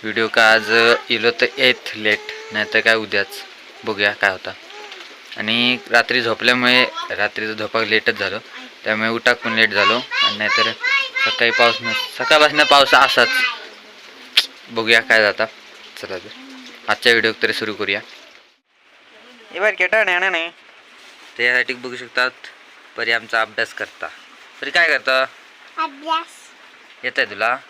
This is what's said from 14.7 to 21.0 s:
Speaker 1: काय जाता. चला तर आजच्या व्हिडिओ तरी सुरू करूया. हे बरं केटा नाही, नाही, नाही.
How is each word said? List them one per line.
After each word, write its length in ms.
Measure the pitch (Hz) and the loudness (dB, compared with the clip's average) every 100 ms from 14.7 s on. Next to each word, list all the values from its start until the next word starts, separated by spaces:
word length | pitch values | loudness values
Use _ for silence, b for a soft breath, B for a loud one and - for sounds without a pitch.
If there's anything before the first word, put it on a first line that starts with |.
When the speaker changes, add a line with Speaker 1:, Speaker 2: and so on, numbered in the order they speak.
| 117 110 113 | -6 2 2
Speaker 1:
काय 220 | 117 113 | 4 4
जाता. 220 | 104 95 110 - - - - - | 4 2 -4 -6 -20 -20 -20 -18
चला 220 | 196 190 | -12 -12
तर 100 | 214 - 269 - - - - | -14 -20 -20 -20 -20 -18 -6
आजच्या 240 | 104 - | 0 4
व्हिडिओ 200 | 117 110 110 | 4 2 0
तरी 100 | 110 | -2
सुरू 220 | 107 107 | -2 -6
करूया. 260 | 101 101 98 - - - - _ _ _ _ _ _ _ - - - - | -6 -4 -4 -6 -20 -20 -20 _ _ _ _ _ _ _ -20 -20 -20 -18
हे 100 | - | -2
बरं 140 | 208 | -2
केटा 300 | 185 180 214 | 0 0 2
नाही, 140 | 202 180 | 2 0
नाही, 120 | 190 | 0
नाही. 200 | 175 165 - - - - - | -2 -6 -12 -20 -20 -20 -20